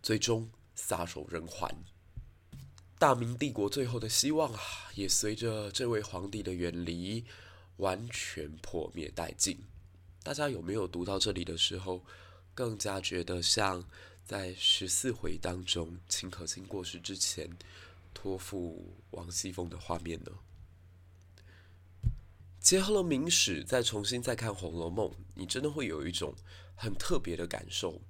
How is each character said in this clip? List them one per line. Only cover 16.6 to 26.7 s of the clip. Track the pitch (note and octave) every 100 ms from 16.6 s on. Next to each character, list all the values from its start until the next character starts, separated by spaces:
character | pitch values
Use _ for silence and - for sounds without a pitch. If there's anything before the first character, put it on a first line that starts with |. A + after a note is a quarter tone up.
过 | F#2+ G2+
世 | F#2 F2+
之 | F2 F#2+
前 | - - D#2+ F2 - - - - -
托 | - G2 F#2
付 | - G2 F2 E2 F2+ F#2 -
王 | F2+ F2
熙 | F2 F#2+
凤 | F2+ F2
的 | F2
画 | - E2+
面 | E2 E2
呢？ | - F#2+ - - - - - - - - - - - - - - - - - - - - - -
结 | - F#3
合 | F#3+
了 | G#3+
《明 | F3 C3+ D#3+
史》， | E3+ - D#2+
再 | - B2+
重 | A#2+ G#2+
新 | G#2 B2
再 | B2 A#2
看 | A2+
《红 | G2 F2 E2+
楼 | E2
梦》， | F#2+ G2+ - -
你 | -
真 | F2+ B2+
的 | D3
会 | D3+ A#2
有 | D#2 D2+
一 |
种 | F2+ C#2+ - - - -